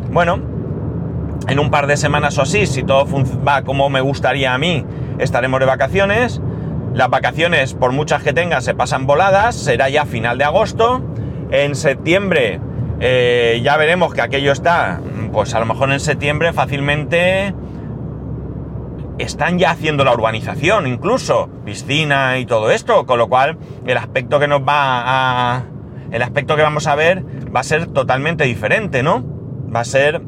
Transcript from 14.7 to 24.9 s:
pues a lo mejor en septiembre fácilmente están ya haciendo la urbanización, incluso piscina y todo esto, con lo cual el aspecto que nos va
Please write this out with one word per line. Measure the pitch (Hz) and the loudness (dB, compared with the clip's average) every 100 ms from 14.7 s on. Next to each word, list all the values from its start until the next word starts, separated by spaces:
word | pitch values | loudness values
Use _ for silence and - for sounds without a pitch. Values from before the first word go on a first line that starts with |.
| 170 107 85 - 104 110 | 2 2 -2 -6 -8 -4
pues | 104 98 113 | -2 0 0
a | |
lo | 113 | 0
mejor | 117 135 | 0 0
en | 139 | 0
septiembre | 151 143 143 147 165 | -2 -2 -2 0 0
fácilmente | 156 135 139 143 147 139 170 180 190 196 - - - - - - - - - - - - - - - - - | 0 -2 0 0 -2 0 2 2 2 -2 -6 -10 -12 -10 -10 -10 -10 -10 -10 -10 -10 -10 -10 -10 -12 -10 -8
están | 120 - 156 180 | -8 -2 0 2
ya | 175 | 2
haciendo | 170 156 143 | 2 0 2
la | 135 | 4
urbanización, | 120 110 110 - 90 165 214 135 | 4 2 0 -4 -2 2 2 0
incluso | 120 160 254 - 120 87 - 104 | -2 0 0 2 0 0 -8 -12
piscina | 101 127 147 151 139 131 127 | -10 -4 -2 2 2 2 0
y | 120 | 0
todo | 113 110 | 2 2
esto, | 214 - 202 131 | 2 2 2 4
con | 120 | 2
lo | 107 | 4
cual | 127 143 160 - - 120 | 4 2 0 -12 -8 -2
el | 123 | -2
aspecto | 117 135 120 147 | -2 -4 0 2
que | 143 | 2
nos | 143 | 2
va | 135 147 135 | 2 2 2